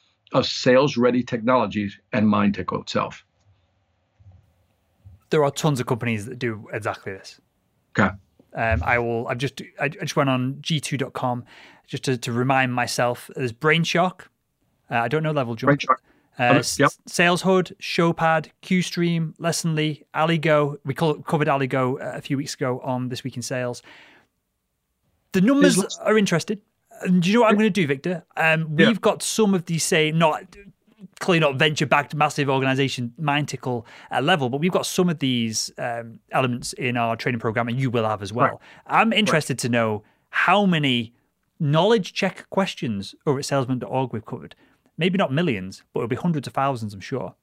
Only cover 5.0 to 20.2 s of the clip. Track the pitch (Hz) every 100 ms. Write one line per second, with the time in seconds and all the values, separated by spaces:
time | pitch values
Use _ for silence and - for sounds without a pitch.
5 | - - - 156 143 - 160 127 120 117
6 | 120 107 107 127 123 107 113 120 107 95
7 | - 95 - - _ _ _ _ _ -
8 | 95 98 _ _ _ - 113 113 - 120
9 | 117 117 120 123 135 - - - 143 -
10 | 143 160 139 127 127 139 - 151 - 131
11 | 127 - 127 123 - - - - - 135
12 | - 123 123 120 131 131 127 123 117 -
13 | 123 127 - 160 123 113 156 160 165 170
14 | 180 - - _ _ _ _ _ - 117
15 | 120 151 156 147 120 117 139 143 - -
16 | _ _ _ - 123 120 117 - 143 -
17 | - - 175 175 185 185 175 - - -
18 | 170 160 165 160 - _ - 185 175 175
19 | 170 170 160 - 170 160 165 156 156 147
20 | _ 151